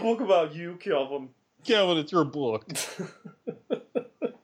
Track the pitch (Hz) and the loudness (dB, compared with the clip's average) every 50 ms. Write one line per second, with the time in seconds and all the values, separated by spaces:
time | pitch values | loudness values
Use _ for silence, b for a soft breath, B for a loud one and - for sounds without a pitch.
0 | - 226 233 226 269 190 190 175 165 156 151 160 170 170 175 175 - 208 170 143 | 0 0 0 2 2 4 4 4 4 2 -2 -8 -10 -10 -10 -8 -4 0 0 0
1 | 135 131 139 143 131 127 _ _ _ _ _ _ - - 226 214 196 180 175 160 | 0 -2 -4 -8 -8 -10 _ _ _ _ _ _ 0 2 4 4 6 4 4 2
2 | 147 151 - 175 156 135 123 147 139 120 110 107 - - 160 - - - - - | 0 0 2 2 2 2 0 -2 -2 0 -2 -2 -4 -6 -8 -6 -6 -6 -8 -10
3 | 185 160 - - - - - _ - - - - _ - - - - _ - 277 | -12 -12 -12 -18 -20 -20 -20 _ -10 -10 -10 -10 _ -6 -6 -6 -6 _ -6 -6
4 | - - _ - 320 - - - | -6 -8 _ -8 -8 -8 -8 -8